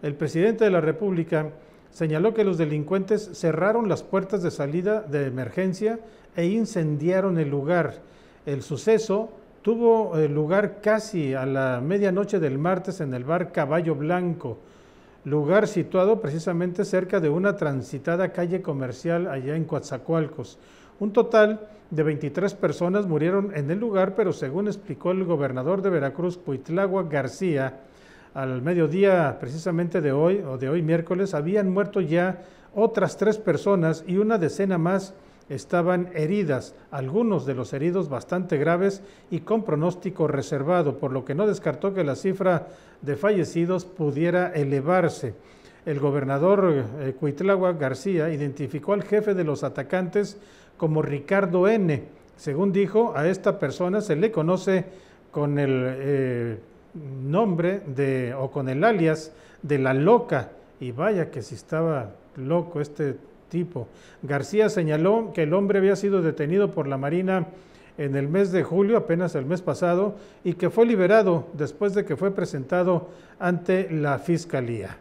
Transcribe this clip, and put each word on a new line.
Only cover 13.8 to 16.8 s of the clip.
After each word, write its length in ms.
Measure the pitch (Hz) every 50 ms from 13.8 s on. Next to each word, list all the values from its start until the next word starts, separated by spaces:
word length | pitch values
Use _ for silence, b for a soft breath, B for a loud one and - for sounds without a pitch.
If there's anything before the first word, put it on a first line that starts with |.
| 170 165 156
Blanco, 640 | 139 147 151 175 180 180 175 165 - - 131 110 - B B B B B B B B B B B B B
lugar 440 | 143 139 151 147 143 180 208 220 208
situado 520 | 208 185 156 - - 185 185 196 226 214
precisamente 640 | 220 156 139 165 160 196 175 170 175 185 180 185